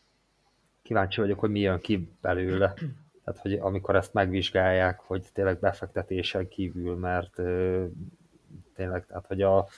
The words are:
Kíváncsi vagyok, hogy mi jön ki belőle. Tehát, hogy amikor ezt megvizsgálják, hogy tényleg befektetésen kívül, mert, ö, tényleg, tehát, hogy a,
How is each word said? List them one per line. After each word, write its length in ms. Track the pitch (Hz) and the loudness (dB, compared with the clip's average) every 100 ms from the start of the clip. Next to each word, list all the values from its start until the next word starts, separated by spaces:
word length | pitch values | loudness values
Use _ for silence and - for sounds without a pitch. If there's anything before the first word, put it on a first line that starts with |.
| _ _ _ _ _ _ _ _ | _ _ _ _ _ _ _ _
Kíváncsi 380 | - 107 95 - | -2 0 0 0
vagyok, 180 | 101 98 | 0 0
hogy 120 | 107 | 0
mi 100 | 104 | 2
jön 200 | 98 92 | 2 2
ki 280 | - 101 82 - | 0 -2 -2 -6
belőle. 540 | - 90 92 92 95 - 151 120 - _ | -2 0 0 2 2 0 -8 -10 -18 _
Tehát, 160 | - - | -12 -6
hogy 120 | 98 | -2
amikor 440 | 101 98 98 98 95 | -2 0 -2 2 0
ezt 160 | - | 2
megvizsgálják, 880 | 107 92 95 87 92 92 92 92 92 | 0 2 0 0 2 4 4 2 0
hogy 240 | - 95 - | -6 -6 -6
tényleg 260 | - 95 90 | -2 0 2
befektetésen 880 | 98 - 98 98 85 92 - 98 92 | 0 -2 -6 -8 -4 -4 -2 -4 -4
kívül, 480 | - 92 90 87 87 | -6 -6 -4 -6 -4
mert, 420 | 92 90 87 - | -2 -2 -4 -6
ö, 460 | 90 90 92 92 90 - - - _ _ _ - - | -2 0 0 0 -2 -8 -14 -18 _ _ _ -20 -20
tényleg, 320 | - 92 90 - | -8 -6 -6 -8
tehát, 200 | 95 - | -12 -8
hogy 160 | 95 | 2
a, 260 | 98 95 95 | 6 6 4